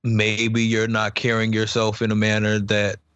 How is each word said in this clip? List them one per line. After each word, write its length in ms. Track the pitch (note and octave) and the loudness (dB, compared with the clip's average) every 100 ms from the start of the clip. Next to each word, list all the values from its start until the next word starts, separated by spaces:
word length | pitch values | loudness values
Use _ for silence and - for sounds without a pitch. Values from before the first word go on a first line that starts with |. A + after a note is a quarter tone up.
maybe 600 | A#2 A2 G#2+ G#2+ A2+ A2+ | 0 2 2 0 0 0
you're 240 | A2+ A2 A2+ | 2 0 0
not 260 | A2 G#2+ | 0 -2
carrying 400 | - B2 A2+ A2 | -2 -2 0 0
yourself 480 | A2 A2 A#2+ A2 G#2 | 0 0 0 -2 0
in 100 | A2+ | 0
a 40 | G#2+ | 2
manner 420 | G#2+ G#2+ G#2+ G#2+ | 2 2 0 0
that 400 | G2+ G#2 G#2 - _ | 0 0 0 -4 _